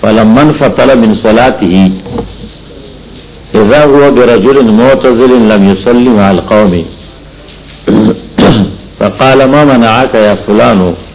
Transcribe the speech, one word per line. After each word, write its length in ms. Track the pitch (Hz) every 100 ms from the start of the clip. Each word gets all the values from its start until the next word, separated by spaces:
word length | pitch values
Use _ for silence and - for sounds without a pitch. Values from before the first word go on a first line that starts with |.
فلما 400 | 110 110 110 117
انفتل 560 | 151 147 135 - 127 127
من 160 | 110
صلاته 760 | 107 113 110 127 - 92 92 95 92 - 123 - - 107 - - 98 101 - - - - - -
اذا 300 | 110 104 143
هو 260 | 151 139 143
برجل 640 | 127 120 117 131 135 117
معتزل 760 | 107 127 135 131 117 127 127 107
لم 160 | 107
يصل 460 | 98 95 120 120 127
مع 200 | 110 98
القوم 540 | 90 90 110 104 87 80 - - - - - - - - - - 107 110 - - - - 117 95 - - -
فقال: 500 | 101 - 131 131 131
'ما 140 | 143
منعك 500 | 147 131 117 113 131
يا 200 | 113 107
فلان 600 | 98 - 104 120 107 92 82 -